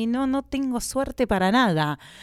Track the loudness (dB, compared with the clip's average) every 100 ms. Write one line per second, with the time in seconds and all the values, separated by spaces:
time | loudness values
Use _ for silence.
0 | -2 0 0 -2 -4 -4 -2 -4 -4 -4
1 | -4 -2 0 2 2 4 4 2 0 -4
2 | -10 -20